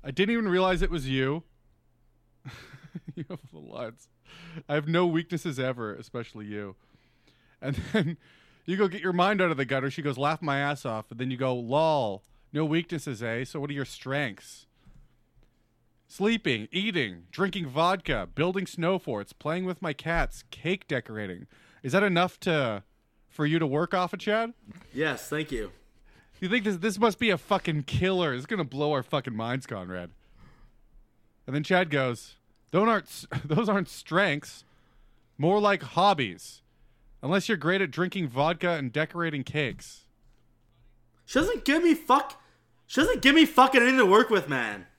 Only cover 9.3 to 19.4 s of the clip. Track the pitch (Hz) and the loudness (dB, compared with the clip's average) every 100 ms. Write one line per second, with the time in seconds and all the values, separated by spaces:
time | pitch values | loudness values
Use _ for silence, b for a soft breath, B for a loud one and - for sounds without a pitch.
9.3 | 208 180 139 127 139 135 135 147 127 147 | 4 2 2 0 0 -2 -4 -4 0 -2
10.3 | 160 156 139 143 143 127 110 - 113 127 | 0 -2 0 -2 -4 -6 -6 -8 -8 -6
11.3 | 127 131 123 117 139 160 151 113 98 _ | -2 -2 -2 0 2 2 2 0 -4 _
12.3 | _ _ 147 156 165 165 170 147 110 117 | _ _ -2 0 0 -2 -8 -6 -6 -4
13.3 | 117 131 156 143 143 127 - 131 139 135 | -4 -6 -8 -8 -6 -8 -10 -4 -4 -4
14.3 | 98 - - _ _ - - - _ _ | -8 -18 -20 _ _ -20 -20 -20 _ _
15.3 | _ _ _ _ _ _ _ _ - 202 | _ _ _ _ _ _ _ _ -2 0
16.3 | 226 180 113 107 175 214 175 113 87 85 | 2 0 -2 -2 -4 -2 -2 -4 -6 -14
17.3 | - 190 196 151 135 170 190 - 120 92 | -2 -2 -2 -4 0 2 2 -2 -4 -4
18.3 | - 170 190 180 - 165 190 - 107 98 | -2 0 0 -6 -2 0 0 -2 -6 -8
19.3 | - | -8